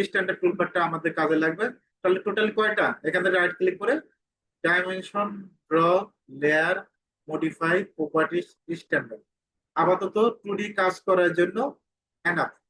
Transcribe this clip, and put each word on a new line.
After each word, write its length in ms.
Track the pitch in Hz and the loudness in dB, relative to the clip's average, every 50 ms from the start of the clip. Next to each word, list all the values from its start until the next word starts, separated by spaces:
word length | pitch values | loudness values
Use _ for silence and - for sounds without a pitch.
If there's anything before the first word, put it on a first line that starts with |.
| 196 | -2
স্ট্যান্ডার্ড 320 | - - 196 185 185 170 - | 0 0 -2 -2 -2 -4 0
টুলবারটা 380 | 180 175 180 180 170 170 - 180 165 | 0 0 0 0 -2 -2 0 -2 -2
আমাদের 240 | 160 165 160 165 165 160 160 | 0 -2 -2 -4 -4 0 0
কাজে 180 | 156 156 160 156 160 | 0 2 2 2 2
লাগবে। 220 | 160 165 190 220 247 247 _ _ _ _ _ | 0 0 0 -4 -4 -4 _ _ _ _ _
তাহলে 200 | - 180 185 185 - | 0 0 0 2 0
টোটাল 220 | 208 - 220 214 214 - | -4 -2 0 0 0 0
কয়টা? 300 | 220 214 208 208 202 156 127 120 - - | 0 0 0 0 0 0 -2 -2 -4 -6
এখানে 200 | 160 170 185 180 185 | -2 -2 0 0 2
রাইট 240 | 185 180 175 - - - | 2 2 2 0 0 0
ক্লিক 160 | 185 180 180 - | -2 -2 -2 -2
করে 140 | 202 226 285 320 - _ _ _ _ _ _ _ _ _ _ _ - | -2 -2 -2 -2 -2 _ _ _ _ _ _ _ _ _ _ _ -2
ডাইমেনশন, 600 | 170 175 180 180 185 185 185 185 - - 202 208 208 208 196 190 - _ _ _ - | 0 0 0 0 -2 -6 -6 -8 -8 -4 -4 -4 -4 -6 -12 -16 -18 _ _ _ 0
ড্র, 80 | 160 165 170 170 180 190 202 - _ _ _ - 135 139 | 2 2 4 4 4 2 0 -2 _ _ _ -20 -10 -2
লেয়ার, 340 | 147 151 156 156 160 175 185 185 - _ _ _ _ _ _ _ _ 151 | 0 2 2 2 2 0 -2 -4 -6 _ _ _ _ _ _ _ _ -8
মডিফাই, 480 | 156 151 165 160 - - 165 165 175 190 190 - _ | -6 -2 -2 -4 -4 -2 -2 0 0 0 0 -4 _
প্রপার্টিজ, 500 | - 156 147 - 160 156 - 170 175 175 - _ _ _ - 170 - | -6 -6 -2 0 0 0 0 -2 -4 -6 -6 _ _ _ -10 -10 -10
স্ট্যান্ডার্ড। 420 | - - 160 135 - 113 110 - _ _ _ _ _ _ _ _ _ _ - 156 | -4 -2 -2 -2 -2 -4 -14 -18 _ _ _ _ _ _ _ _ _ _ -2 0
আপাতত 360 | 165 175 185 185 196 190 - 214 226 233 226 - | 2 2 2 0 0 -4 2 2 2 2 2 -2
টু 80 | - 202 196 | -8 -8 -6
ডি 80 | 196 208 208 - 196 | -4 -6 -6 -2 0
কাজ 140 | 185 185 185 - - | 0 0 0 -2 0
করার 240 | 196 185 180 175 170 165 175 | 2 4 4 4 2 4 2
জন্য 180 | 175 175 202 220 269 285 - _ _ _ _ _ _ _ _ _ - 170 | 0 0 0 -2 -4 -4 -4 _ _ _ _ _ _ _ _ _ -6 -4
এনাফ 220 | 170 160 135 - - _ _ _ | -2 -2 -2 -4 -6 _ _ _